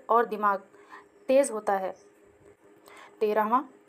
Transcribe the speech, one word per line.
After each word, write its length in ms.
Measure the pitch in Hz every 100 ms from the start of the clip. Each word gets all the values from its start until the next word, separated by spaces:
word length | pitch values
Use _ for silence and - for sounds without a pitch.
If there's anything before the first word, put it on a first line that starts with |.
| -
और 180 | 226 226
दिमाग 360 | 202 208 196 - - - - - _ -
तेज़ 240 | 262 269
होता 200 | 214 208
है। 200 | 196 190 - - _ _ _ - _ _ - - - - -
तेरहवाँ, 480 | 214 214 220 247 294 -